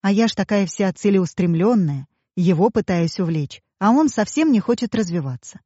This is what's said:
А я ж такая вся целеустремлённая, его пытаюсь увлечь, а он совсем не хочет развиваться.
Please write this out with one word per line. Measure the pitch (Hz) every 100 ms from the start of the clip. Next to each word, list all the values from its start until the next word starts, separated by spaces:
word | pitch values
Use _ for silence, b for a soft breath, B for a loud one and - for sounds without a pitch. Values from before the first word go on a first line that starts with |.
А | 196
я | 202 226
ж |
такая | - 190 208 190
вся | - 196
целеустремлённая, | - 208 196 175 - 180 165 202 240 165 143 135 _ _ -
его | 180 165 214
пытаюсь | 226 - 175 170 -
увлечь, | 175 165 139 - _ _
а | 202
он | 262 311
совсем | 226 208 - 320
не | 233
хочет | - 240 240 226
развиваться. | 190 170 135 123 - -